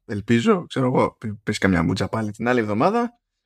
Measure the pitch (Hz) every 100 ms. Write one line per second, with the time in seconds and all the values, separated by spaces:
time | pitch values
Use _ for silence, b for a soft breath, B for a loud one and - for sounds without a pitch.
0 | - 107 104 117 226 185 - 135 127 131
1 | 107 - 110 104 - 104 98 85 90 95
2 | 98 113 107 104 117 123 107 104 175 233
3 | 240 - _ _